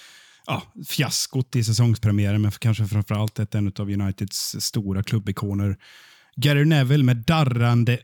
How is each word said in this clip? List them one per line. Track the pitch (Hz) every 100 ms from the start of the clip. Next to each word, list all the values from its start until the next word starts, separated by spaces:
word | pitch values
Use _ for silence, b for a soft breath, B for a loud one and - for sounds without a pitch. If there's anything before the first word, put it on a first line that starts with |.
| B B B B -
ja, | - - - 147
fiaskot | - 117 - - 131 - 127
i |
säsongspremiären, | 110 110 120 107 107 101 101 107
men | 107
kanske | - 117 107 104
framförallt | 104 - 104 107 -
ett, | 107 107
en | 101 -
av | 101
Uniteds | 101 98 95 95 - - 87
stora | - - 98 95
klubbikoner. | 101 110 104 98 101 101 101 92 B B B B B -
Gary | 147 143 151
Neville | 156 127 147
med | 127 120
darrande | 113 160 135 117 120 120 117 120